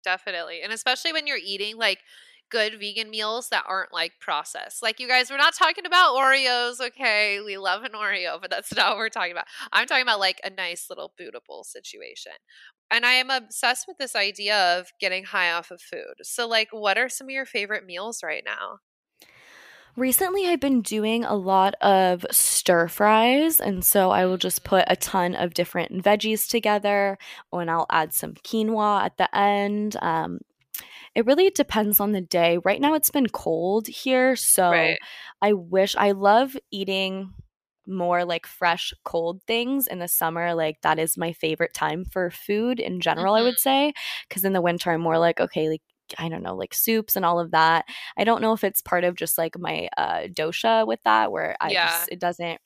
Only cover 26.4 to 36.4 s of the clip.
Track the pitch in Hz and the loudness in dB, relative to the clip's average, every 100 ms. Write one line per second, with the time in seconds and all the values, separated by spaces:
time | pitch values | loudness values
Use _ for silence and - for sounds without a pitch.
26.4 | - 233 214 208 202 202 202 196 - - | 0 0 2 2 2 2 2 -2 -12 -20
27.4 | - 175 170 165 - - 156 - - - | -10 -6 -2 0 2 2 0 -4 -6 -12
28.4 | - 220 214 220 208 202 208 - 185 - | -4 -2 0 2 2 2 0 -2 -2 2
29.4 | 202 202 202 208 208 - 170 165 160 - | 2 2 0 -2 -4 -4 -2 -2 -4 -8
30.4 | - _ _ - - - - - 226 285 | -14 _ _ -16 -16 -20 -6 -2 2 4
31.4 | 381 381 - 220 208 208 208 202 175 175 | 4 4 0 2 0 0 0 -2 0 2
32.4 | 170 175 185 202 277 311 - 294 247 - | 4 4 2 2 2 2 0 0 0 -2
33.4 | - 160 175 208 226 - 262 254 254 247 | -2 -2 0 -2 -2 -8 0 2 2 2
34.4 | - - 180 170 170 170 - - - - | 2 2 4 4 2 -2 -8 -18 -20 0
35.4 | 208 202 170 185 196 - 202 196 202 220 | 2 2 2 0 2 2 2 4 4 4